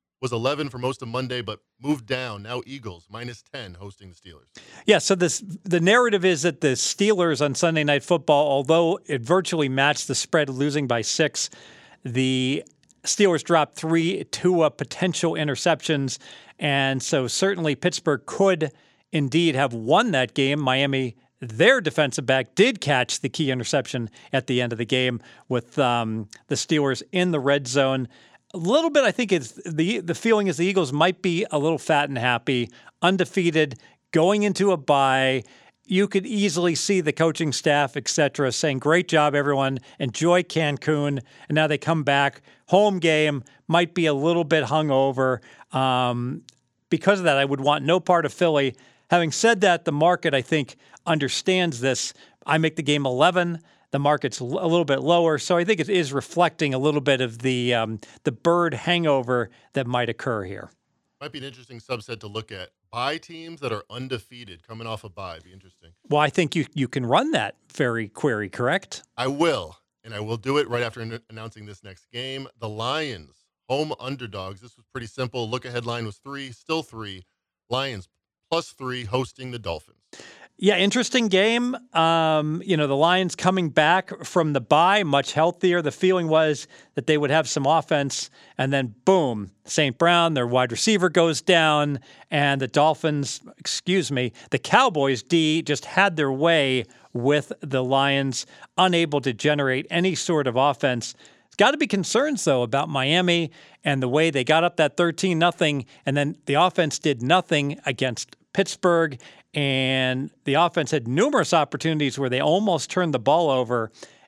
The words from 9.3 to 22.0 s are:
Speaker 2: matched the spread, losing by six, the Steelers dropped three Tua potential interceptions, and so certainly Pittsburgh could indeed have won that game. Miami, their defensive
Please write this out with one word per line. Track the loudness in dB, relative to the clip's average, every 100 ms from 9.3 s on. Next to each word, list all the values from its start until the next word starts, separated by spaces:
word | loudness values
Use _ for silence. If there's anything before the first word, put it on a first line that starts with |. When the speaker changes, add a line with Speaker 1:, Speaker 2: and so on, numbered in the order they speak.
| 0 2 -2 0
Speaker 2:
matched | 2 2 0 -4
the |
spread, | -4 0 0 0
losing | 0 -2 0 0
by | -2
six, | -2 0 0 0 -8 -10 -20 -20 -20 -14
the | -6 -2 0 0 0 -2 -8 _ _ _
Steelers | -6 2 4 2
dropped | 2 2 2 -2
three | -2 0 0 -4
Tua | -8 -2 0 4 2
potential | 0 -10 -4 -2 0 -2
interceptions, | -2 -4 -2 0 0 0 -2 -2 -6 -14 -20 -20 -6
and | -2 0 0 -2
so | -2 -2 -2
certainly | -2 -2 0 -2
Pittsburgh | 0 -2 -2 -2 -2 -4
could | 0 2 2 -2 -6 _ _ _
indeed | -2 0 2 2
have | 2 0
won | -2 2 2 4
that | 0 0
game. | 0 0 0
Miami, | 0 0 0 -2 -4 -8 _ -16
their | -12 2 4 4
defensive | 0 0